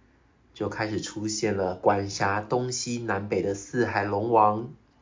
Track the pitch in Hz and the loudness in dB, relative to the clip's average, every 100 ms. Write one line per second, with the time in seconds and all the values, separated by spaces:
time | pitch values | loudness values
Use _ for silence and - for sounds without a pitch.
0 | _ _ _ _ _ - 101 - 107 98 | _ _ _ _ _ -6 -6 -2 -2 -2
1 | - 107 107 110 110 95 92 92 107 101 | -6 -6 -6 -2 0 0 0 2 2 4
2 | 98 - 98 101 107 123 123 123 123 120 | 0 -2 0 0 -2 -2 -2 -4 -4 -4
3 | 113 98 104 101 98 98 - 123 107 107 | -2 -4 0 0 0 -4 -4 0 0 0
4 | 101 101 113 113 107 107 127 - _ _ | 0 -2 4 6 6 4 -6 -14 _ _